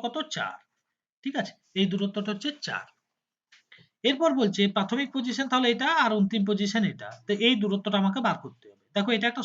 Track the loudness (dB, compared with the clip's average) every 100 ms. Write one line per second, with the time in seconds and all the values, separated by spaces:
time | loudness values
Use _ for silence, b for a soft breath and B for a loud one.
0 | -2 -6 -6 -6 -6 -8 _ _ _ _
1 | _ _ -6 -4 -6 -10 _ -2 0 0
2 | -2 -2 -4 -4 -6 -8 -8 -8 -10 _
3 | _ _ _ _ _ -20 _ b b _
4 | 0 2 2 4 2 2 2 2 0 -2
5 | -2 -4 -4 -4 0 2 2 2 2 2
6 | 2 4 2 2 0 0 0 0 0 -2
7 | -12 -12 -4 2 4 4 2 -2 0 2
8 | 2 2 0 -2 -6 -18 -20 -20 _ -2
9 | 0 2 0 -2